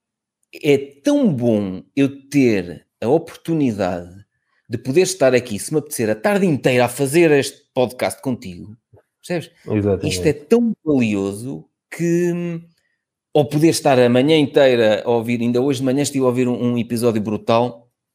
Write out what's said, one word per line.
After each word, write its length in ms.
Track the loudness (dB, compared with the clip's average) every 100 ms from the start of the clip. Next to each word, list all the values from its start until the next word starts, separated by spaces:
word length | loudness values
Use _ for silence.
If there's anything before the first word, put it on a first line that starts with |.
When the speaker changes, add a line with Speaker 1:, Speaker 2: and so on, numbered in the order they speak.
| _ _ _ _ _ -4
Speaker 1:
É 160 | 0 0 -2 -6
tão 320 | -2 0 0
bom 480 | 0 0 0 -2 -8 -6 -2
eu 320 | -2 -2 -4
ter 580 | 2 2 2 -4 -12 _ _
a 80 | -2
oportunidade 1160 | -2 -2 -12 -6 -2 -2 -2 -4 -4 -10 -18 -20 _ _ _ -12
de 60 | -10
poder 240 | -2 0
estar 340 | 0 0 2 2
aqui, 240 | 0 -8
se 140 | -6
me 60 | -6
apetecer, 300 | -4 -4 -4
a 60 | -2
tarde 300 | -2 0 0
inteira 400 | 0 0 2 0
a 20 |
fazer 420 | -2 0 2 4
este 300 | 4 0 -8 _
podcast 480 | -2 -2 -2 -6 -6
contigo, 560 | -8 -8 -10 -16 -18 -20 _ _ _ _
percebes? 300 | -8 -8 -8 _ -4
Speaker 2:
Exatamente. 400 | -2 0 0 -2
Speaker 1:
Isto 180 | -2 -2
é 40 |
tão 400 | -2 0 2 2 -2 -2
valioso 800 | 0 2 0 -2 -6 -10 -12 -16 _ _
que, 380 | -6 -2 0 0
hum, 300 | -4 -6 -10 -14 _ _ _ _ _ _
ou 100 | 0 0
poder 180 | 2 2
estar 320 | 2 2 4
a 80 | 4
manhã 300 | 4 4 2
inteira 680 | 4 4 4 4 2 2 0
a 40 |
ouvir, 300 | -2 -2 -2
ainda 180 | 0 0
hoje 200 | 0 0
de 60 | 0
manhã 180 | 0
estive 200 | -2 0
a 40 | 0
ouvir 180 | 2 0
um, 240 | 0 -2
um 60 | -2
episódio 440 | -4 -2 0 0
brutal 720 | -2 -4 0 2 0 -6 _ _ _